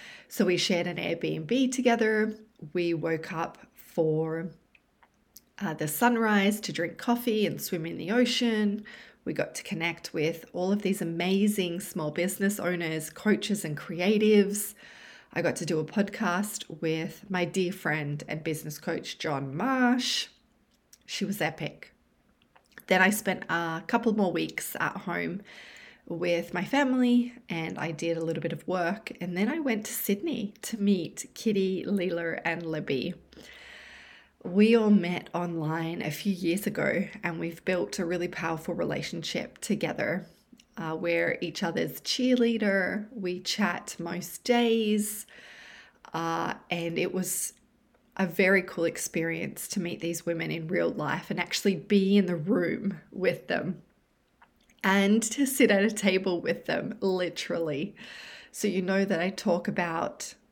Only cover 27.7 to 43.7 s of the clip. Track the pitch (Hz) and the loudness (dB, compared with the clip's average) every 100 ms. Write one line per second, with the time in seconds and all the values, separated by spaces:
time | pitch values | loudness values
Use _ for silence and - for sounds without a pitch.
27.7 | 185 165 151 165 165 165 156 151 160 - | -4 -6 -2 -2 -2 -2 -2 -4 -6 -4
28.7 | 180 170 202 - - 180 180 220 330 277 | -2 0 -4 -8 -8 -4 0 0 0 0
29.7 | 214 214 - - 202 339 262 202 - - | -2 -4 -6 -2 -2 -2 -4 -6 -8 -10
30.7 | 220 202 190 160 - - - 226 202 190 | 0 4 4 0 -8 -14 -4 0 2 2
31.7 | 185 - 202 180 170 170 - 170 165 165 | 0 0 0 0 0 -2 -4 -4 -4 -4
32.7 | 156 151 135 170 - - - - - - | -4 -2 -2 -2 -6 -14 -20 -20 -20 -20
33.7 | - - - - - _ _ - 185 214 | -20 -20 -20 -20 -20 _ _ 0 6 8
34.7 | 233 214 202 175 175 - 175 175 165 156 | 8 8 6 6 -4 -4 -4 -2 -2 -2
35.7 | 160 165 170 - 143 202 180 170 185 - | -2 -2 -4 -4 -2 -2 0 0 0 -2
36.7 | - - 175 190 - 175 165 165 165 - | 0 0 0 -2 -6 -6 -4 -6 -6 -2
37.7 | 180 - - 170 180 175 - 165 160 165 | 0 -2 -4 -2 -2 -4 -4 -4 -4 -4
38.7 | 170 156 143 147 170 156 - - - - | -4 -2 -4 -4 -6 -6 -6 -6 -10 -4
39.7 | 202 160 - - 175 - _ _ - _ | -2 -2 -2 -2 -4 -6 _ _ -20 _
40.7 | - 160 160 175 170 170 - 170 - 175 | -8 -6 -2 0 2 2 -2 -4 -4 -2
41.7 | 165 151 - - - 254 254 233 226 208 | -2 -4 -4 -4 0 4 4 4 2 2
42.7 | 196 180 208 208 240 185 180 - - 185 | 2 0 -2 -6 -6 -4 -4 -4 0 0